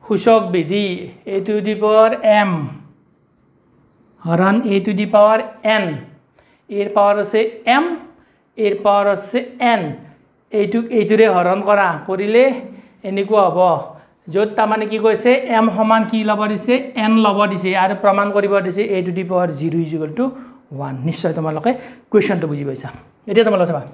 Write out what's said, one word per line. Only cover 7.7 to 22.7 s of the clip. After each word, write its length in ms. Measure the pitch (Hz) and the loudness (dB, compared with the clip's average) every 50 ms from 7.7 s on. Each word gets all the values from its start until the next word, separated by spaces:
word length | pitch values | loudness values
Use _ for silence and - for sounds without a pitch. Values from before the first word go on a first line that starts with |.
| 247 | 2
এম, 100 | 285 330 349 339 - - - - _ _ _ _ _ _ _ _ - | 2 0 -2 -6 -8 -12 -20 -20 _ _ _ _ _ _ _ _ -2
এৰ 160 | 220 202 202 202 - | -2 -2 -2 0 2
পাৱাৰ 220 | 208 202 202 202 202 196 | 2 2 4 2 2 0
আছে 240 | 185 - - - 254 254 - - - 254 240 | -2 -6 -4 -4 -4 -4 -6 -8 -4 0 0
এন, 80 | 233 208 170 147 - - - - - _ _ _ _ _ _ _ | 0 0 -2 -6 -10 -12 -16 -20 -20 _ _ _ _ _ _ _
এইটোক 320 | - 214 196 175 - 233 226 226 247 226 | -2 -2 -2 0 0 -4 -2 0 0 0
এইটোৰে 280 | 202 - 214 208 220 214 190 | 2 2 4 4 4 4 4
হৰণ 220 | 180 175 175 190 202 202 202 | 2 2 2 0 0 2 2
কৰা, 200 | 208 202 196 180 170 - - | 2 2 2 0 -2 -4 -6
কৰিলে 380 | - 190 185 208 208 220 240 254 269 254 254 - - - - - _ _ _ - | -6 -6 -4 -2 2 4 4 4 4 2 -4 -10 -14 -18 -20 -20 _ _ _ -10
এনেকুৱা 380 | 196 190 196 196 196 220 208 196 175 | -6 -4 -4 -2 2 2 2 4 2
হ'ব। 100 | 170 180 185 180 160 143 - - - - - _ _ _ _ 170 | 4 2 2 2 2 0 -4 -12 -16 -20 -20 _ _ _ _ -6
য'ত 160 | 156 190 214 214 214 | -2 -2 -2 -2 0
তাৰমানে 280 | - 220 214 - 226 214 | -2 0 0 0 -2 -2
কি 120 | 208 214 220 | -4 -4 0
কৈছে? 320 | 208 220 214 214 - 247 247 269 262 - 240 | 0 0 0 2 2 2 2 2 0 -2 0
এম 100 | 220 226 220 185 | 2 2 0 0
সমান 260 | 202 214 220 226 226 214 220 | 0 2 2 2 2 2 0
কি 100 | 226 220 214 | -2 -2 -2
ল'ব 160 | 214 214 208 214 208 | -2 -2 -2 -2 -4
দিছে? 220 | 214 185 - 247 247 269 262 - - | -4 -4 -2 0 0 0 -2 -6 -6
এন 160 | 220 214 214 220 220 220 | -4 0 2 2 4 2
ল'ব 140 | 208 196 202 208 | 2 2 2 0
দিছে 240 | 202 190 175 180 185 190 | 0 0 -4 -4 -2 0
আৰু 180 | 190 185 196 208 196 - | 0 0 0 -2 2 2
প্ৰমাণ 220 | 202 196 208 202 208 | 2 2 2 0 0
কৰিব 220 | 202 208 202 196 202 196 | 0 0 0 2 0 0
দিছে 220 | 180 185 175 196 214 | 0 -2 -4 -4 -2
এ 140 | 208 202 185 175 | -2 -2 -2 -2
টু 60 | 185 | -4
দি 120 | 170 185 185 | -4 -6 -4
পাৱাৰ 240 | 175 190 180 180 175 156 139 | -2 0 0 0 0 -2 -4
জিৰ 160 | 156 165 156 | -4 -2 -2
ইজ 160 | 170 165 151 160 | -2 -2 -2 -4
ইকুৱেল 180 | 156 156 151 156 233 | -6 -6 -6 -4 -4
টু 60 | 254 262 254 - - - - - _ _ | -4 -4 -4 -10 -20 -20 -20 -20 _ _
ওৱান। 220 | 143 135 143 139 131 127 127 | -12 -10 -10 -8 -8 -6 -6
নিশ্চয় 280 | 165 165 - - 170 | -6 -6 -4 -4 -4
তোমালোকে 400 | 160 170 156 160 156 156 160 233 254 - - - - - _ _ | -4 -2 -4 -4 -6 -2 -2 -2 -2 -4 -8 -18 -20 -20 _ _
কুৱেশ্যনটো 360 | - 208 185 - 196 170 165 156 | 2 2 2 2 -2 -2 -4 -6
বুজি 160 | 147 143 143 | -6 -6 -6
পাইছা। 240 | 139 | -8